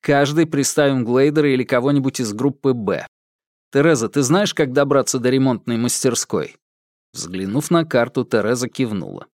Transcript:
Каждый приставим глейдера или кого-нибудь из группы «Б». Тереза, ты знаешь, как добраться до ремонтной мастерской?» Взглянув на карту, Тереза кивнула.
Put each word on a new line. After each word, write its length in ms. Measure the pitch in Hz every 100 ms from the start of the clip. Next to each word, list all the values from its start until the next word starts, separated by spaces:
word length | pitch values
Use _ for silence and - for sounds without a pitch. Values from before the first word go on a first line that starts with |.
Каждый 460 | - 143 143 151 160
приставим 580 | 143 139 - 143 135 113
глейдера 480 | 127 143 151 147
или 100 | 127
кого-нибудь 560 | 120 127 131 143 135 131
из 140 | 117
группы 400 | 104 135 139 135
«Б». 340 | 120 101 85 - _ _ _ _ _ _
Тереза, 380 | 135 156 143 110
ты 120 | 143
знаешь, 320 | 127 175 208
как 200 | - 143
добраться 460 | 127 139 139 123 135
до 100 | 123
ремонтной 480 | 131 131 117 - 113
мастерской?» 800 | 120 - 135 117 - 95 - - _ _ _ _ _
Взглянув 560 | - 85 92 98 117 -
на 160 | 170 160
карту, 400 | 127 120 135 120
Тереза 420 | 113 101 123 123
кивнула. 600 | - 127 104 50 50 -